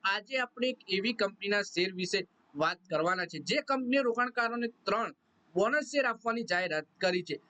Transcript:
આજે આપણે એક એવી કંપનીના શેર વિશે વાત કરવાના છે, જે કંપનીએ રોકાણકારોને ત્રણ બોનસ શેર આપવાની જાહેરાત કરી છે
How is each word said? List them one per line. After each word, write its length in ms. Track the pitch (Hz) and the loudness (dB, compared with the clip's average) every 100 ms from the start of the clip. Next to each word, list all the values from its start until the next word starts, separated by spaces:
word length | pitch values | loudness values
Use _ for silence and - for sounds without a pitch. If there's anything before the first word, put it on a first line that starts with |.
| 196 | 0
આજે 220 | 202 208 262 | -2 -2 -4
આપણે 240 | 247 - 254 | -4 0 -2
એક 60 | 240 - 190 | -2 -2 0
એવી 180 | 214 233 | 0 0
કંપનીના 420 | 202 214 202 208 196 | -2 -2 0 0 0
શેર 160 | - 185 185 | 0 -2 -2
વિશે 200 | 180 196 185 _ _ 143 | -2 -2 -4 _ _ -2
વાત 180 | 160 180 _ | -2 -2 _
કરવાના 380 | 156 165 185 170 | 0 2 0 -2
છે, 80 | 156 139 | -8 -2
જે 80 | 269 294 | -2 0
કંપનીએ 320 | 269 247 269 247 | -2 2 2 2
રોકાણકારોને 600 | 226 247 240 233 240 233 - - | 2 0 0 -2 0 -4 -4 -2
ત્રણ 240 | 208 208 - _ _ _ 175 | 0 -2 -8 _ _ _ 2
બોનસ 300 | 208 294 277 | 2 2 0
શેર 140 | 285 254 | 2 2
આપવાની 340 | 233 233 233 220 | 0 -2 -2 0
જાહેરાત 360 | 175 180 156 151 _ | 0 0 -2 -4 _
કરી 200 | 185 180 165 | 0 0 -2
છે 60 | - | -8